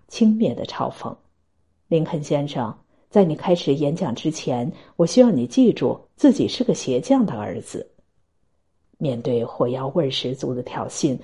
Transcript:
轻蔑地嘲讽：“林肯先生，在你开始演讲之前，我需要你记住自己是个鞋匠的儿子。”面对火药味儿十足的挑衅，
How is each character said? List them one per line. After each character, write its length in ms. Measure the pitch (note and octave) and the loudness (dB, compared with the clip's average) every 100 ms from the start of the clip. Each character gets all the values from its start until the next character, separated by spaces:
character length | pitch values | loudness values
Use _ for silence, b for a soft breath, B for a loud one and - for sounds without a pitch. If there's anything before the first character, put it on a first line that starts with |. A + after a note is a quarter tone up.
| _ | _
轻 300 | - A3 A3 | 2 2 4
蔑 180 | F#3 - | 0 -2
地 100 | - | -8
嘲 240 | - B2 | -6 -6
讽 240 | - - - _ _ _ _ _ _ - | -6 -12 -14 _ _ _ _ _ _ -2
：“林 120 | E3 | -2
肯 220 | D#3 C#3+ | 0 -4
先 240 | D3 D3 C#3+ | -2 -2 -2
生， 260 | D3 A2+ - _ _ _ | -4 -6 -8 _ _ _
在 160 | G#3 F3+ | 4 4
你 100 | D3+ | 2
开 180 | - | 0
始 220 | F3 - C#3+ | 0 2 0
演 180 | C#3+ | 0
讲 220 | E3 E3 - | -2 -4 -4
之 160 | D#3+ | -4
前， 400 | D#3 - B2+ A#3+ B B B | -4 -4 -4 -4 B B B
我 100 | E3 | 2
需 140 | B3 | 6
要 100 | A#3+ | 6
你 160 | C#3+ B2 | 4 0
记 280 | - B3 | 4 4
住 260 | D3 B2 - - - | 4 0 -2 -10 2
自 160 | D4 | 4
己 160 | - G#2+ | 6 2
是 160 | - | 0
个 100 | A#3 | -2
鞋 280 | D#3+ - B2 | -2 0 -2
匠 240 | - C4+ G#3+ | 2 2 2
的 80 | |
儿 260 | A#2 G#2 A#3 | -2 -8 -8
子。” 260 | - - - _ _ _ _ _ _ _ _ _ _ - | -10 -12 -14 _ _ _ _ _ _ _ _ _ _ -6
面 180 | D#3 A#2 | -4 -4
对 240 | C3 A#2+ | -2 -2
火 240 | A2+ - B2 | -2 -2 -2
药 200 | C3 C3+ C3+ | -2 -4 -2
味 100 | C3+ | -2
儿 60 | |
十 240 | - B2+ C3+ | -2 -6 -6
足 180 | C#3 | -6
的 80 | B2 | -6
挑 260 | B2 - A2+ | -6 -8 -8
衅， 300 | - D3+ A#2+ | -2 -2 -2